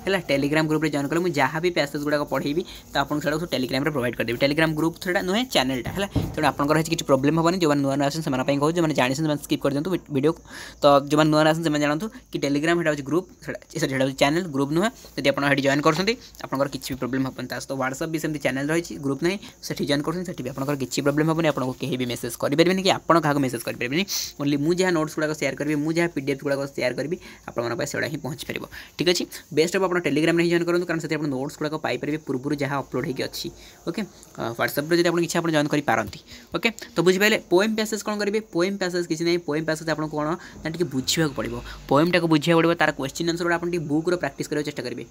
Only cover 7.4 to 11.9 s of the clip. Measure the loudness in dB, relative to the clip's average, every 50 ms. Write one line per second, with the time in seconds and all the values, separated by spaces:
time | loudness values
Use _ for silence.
7.4 | 2 2 2 2 2 2 4 2 2 0 2 2 0 0 0 -2 -2 -2 -2 0
8.4 | 0 0 2 2 2 2 2 2 2 2 2 2 2 2 2 0 0 0 0 -2
9.4 | -2 -4 -4 0 0 0 0 0 -2 -2 -2 -4 -4 -4 -2 2 2 2 0 0
10.4 | -10 -18 -16 -16 -16 -16 -6 4 6 8 8 8 6 4 4 4 6 6 6 6
11.4 | 6 6 4 4 0 0 0 2 0 0